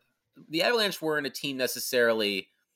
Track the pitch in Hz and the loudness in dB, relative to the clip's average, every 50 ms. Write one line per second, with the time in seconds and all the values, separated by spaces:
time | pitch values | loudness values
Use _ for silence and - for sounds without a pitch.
0 | _ _ _ _ _ _ _ - - - 151 165 180 226 247 233 214 196 170 - | _ _ _ _ _ _ _ -20 -14 -6 -2 0 2 2 2 2 2 0 -2 -2
1 | 160 156 151 147 143 135 - - - 143 135 127 127 123 - 127 - - - 123 | -4 -2 -2 -2 -2 -4 -6 -6 -8 -8 -4 -2 -2 -2 -2 -4 -6 -2 2 4
2 | 120 117 113 110 110 101 101 92 - _ _ _ _ _ _ | 4 4 4 4 2 0 0 -2 -4 _ _ _ _ _ _